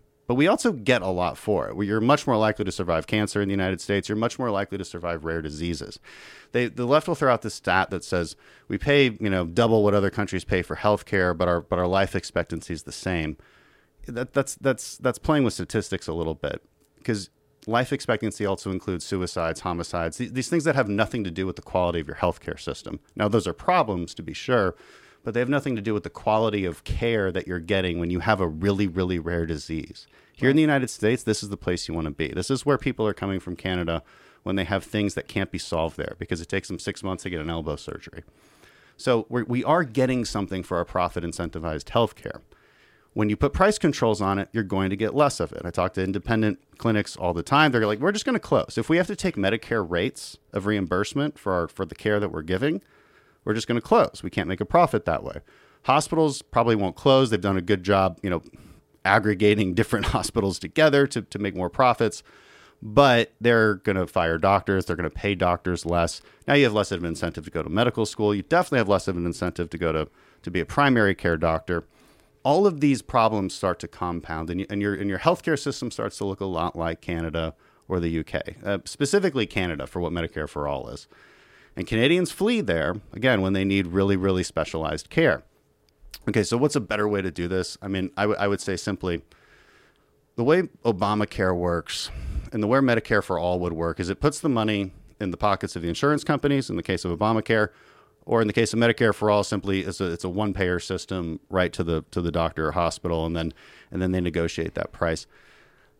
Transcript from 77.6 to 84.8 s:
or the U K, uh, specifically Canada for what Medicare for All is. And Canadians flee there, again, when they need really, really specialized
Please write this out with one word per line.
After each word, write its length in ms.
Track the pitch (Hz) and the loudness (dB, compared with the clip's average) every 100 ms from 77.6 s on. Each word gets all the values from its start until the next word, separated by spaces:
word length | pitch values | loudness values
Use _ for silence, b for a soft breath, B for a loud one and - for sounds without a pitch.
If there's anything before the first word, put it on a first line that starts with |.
| b b b | b b b
or 120 | 90 | -2
the 100 | 85 | 0
U 140 | 80 | -2
K, 160 | 76 - - - 101 | -4 -6 -8 -10 -6
uh, 140 | 101 | -6
specifically 640 | - - 143 202 190 135 104 | -6 -4 2 2 2 0 -4
Canada 400 | - 90 78 65 | -2 -2 -4 -6
for 140 | 90 | -4
what 120 | 85 | -4
Medicare 380 | 85 82 - 78 | -2 -4 -4 -6
for 180 | - 73 | -4 -4
All 220 | 69 60 | -4 -6
is. 180 | 69 - b b b b b b - | -14 -16 b b b b b b -10
And 100 | 92 | -4
Canadians 460 | 113 127 175 180 | 2 4 4 0
flee 300 | - 202 240 | 0 0 2
there, 340 | 131 82 76 98 - | 0 0 0 -2 -8
again, 280 | - 127 113 | -2 2 2
when 120 | 95 | 2
they 100 | 95 | 2
need 220 | 98 98 90 | 2 2 2
really, 300 | 90 98 98 | 2 2 2
really 260 | 95 92 | 2 0
specialized 720 | 90 - 76 82 | 0 -2 -4 -4